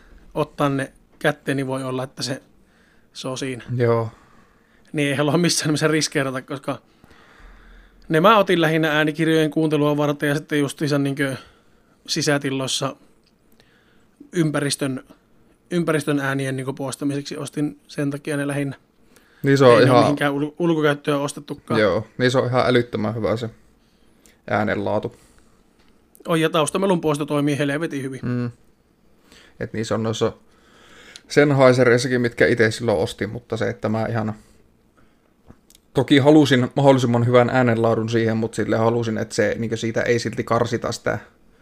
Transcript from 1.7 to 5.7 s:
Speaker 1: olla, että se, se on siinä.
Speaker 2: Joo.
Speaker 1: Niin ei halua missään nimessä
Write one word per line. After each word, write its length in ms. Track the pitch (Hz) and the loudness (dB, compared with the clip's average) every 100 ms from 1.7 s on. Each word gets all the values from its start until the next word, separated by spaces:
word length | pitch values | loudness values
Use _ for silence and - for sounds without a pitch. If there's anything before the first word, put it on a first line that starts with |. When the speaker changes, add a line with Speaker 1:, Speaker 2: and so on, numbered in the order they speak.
| 131 | -6
Speaker 1:
olla, 200 | 131 127 | -6 -6
että 200 | 131 - | -8 -8
se, 180 | 123 131 _ _ _ _ _ _ _ | -8 -8 _ _ _ _ _ _ _
se 140 | - 135 | -12 -10
on 100 | 127 | -8
siinä. 260 | 135 123 - 123 | -8 -10 -8 -2
Speaker 2:
Joo. 340 | 117 117 110 - _ - _ _ _ _ - | 0 0 -2 -10 _ -20 _ _ _ _ -10
Speaker 1:
Niin 160 | 156 143 | -4 -2
ei 60 | 135 | 0
halua 220 | 147 165 | 0 2
missään 300 | 175 - | 0 0
nimessä 200 | 156 | -2